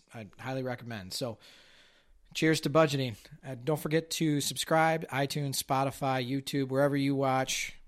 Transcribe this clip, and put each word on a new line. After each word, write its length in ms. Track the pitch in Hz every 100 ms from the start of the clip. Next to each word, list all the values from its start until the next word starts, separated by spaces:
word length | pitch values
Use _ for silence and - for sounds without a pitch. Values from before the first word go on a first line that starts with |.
| _
I 120 | 120 101 -
highly 240 | 131 131
recommend. 520 | 127 120 117 110 92
So, 240 | - 127 110 - - - - - _ _ - _
cheers 260 | - 160 156
to 80 | 151
budgeting. 480 | 160 156 135 131 107 - 151 139
Uh, 60 | 127
don't 160 | 127 151
forget 300 | 160 160 160
to 320 | - 160 147
subscribe, 680 | 139 135 - 160 160 160 160
iTunes, 480 | 127 139 151 143 131
Spotify, 680 | - 135 139 - 135 131
YouTube, 460 | 123 135 131 143 135
wherever 300 | 131 143 143
you 160 | 139
watch 580 | 139 135 131 131 - - -